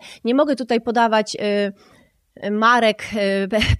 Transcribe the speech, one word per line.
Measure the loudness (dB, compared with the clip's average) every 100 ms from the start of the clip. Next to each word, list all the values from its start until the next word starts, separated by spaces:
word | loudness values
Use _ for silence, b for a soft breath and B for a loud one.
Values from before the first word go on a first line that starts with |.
| B B
Nie | 0
mogę | 2 2 0
tutaj | -2 -2
podawać, | 0 0 2 2 -2 -4
e, | -2 -2 -2 -6 b b b b _ -12 -6
marek, | 0 2 4 2 0 -6 -4
e, | -2 -2 -2
pe-, | 0 0